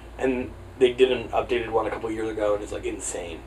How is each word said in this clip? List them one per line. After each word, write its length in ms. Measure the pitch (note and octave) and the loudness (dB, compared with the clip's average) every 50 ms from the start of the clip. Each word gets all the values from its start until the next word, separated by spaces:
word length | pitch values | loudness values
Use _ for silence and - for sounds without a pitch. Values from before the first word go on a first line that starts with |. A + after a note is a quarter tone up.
| - - - - | -16 -14 -8 -2
And 300 | C3 C3 B2+ B2 B2+ - - - - - - - | 0 0 2 0 -2 -6 -8 -14 -16 -8 0 4
they 120 | B2+ B2 | 4 6
did 200 | A#2+ A#2+ B2+ B2+ | 8 8 6 6
an 160 | B2+ A2+ A2 - | 6 2 -2 -2
updated 420 | - A2+ A2 - B2 A#2+ A2+ A2+ | -2 -2 0 0 0 0 0 0
one 160 | A2 A2+ G#2+ | 0 0 0
a 40 | G#2 | 0
couple 200 | G2+ - - A2+ | -4 -4 -4 -4
years 180 | A2 A2 A2 A2 | -4 -2 -4 -4
ago, 260 | A2 G#2+ G#2+ G#2 G#2 | -2 0 2 2 2
and 80 | G2+ G#2 | 0 -2
it's, 80 | - | -4
like, 120 | G2+ G2+ F2+ | -6 -6 -4
insane 540 | F2+ G#2+ G2 - - - F#2 F2+ E2+ E2 D#2 - | -4 -6 -6 -6 -6 -6 -6 -6 -6 -8 -10 -10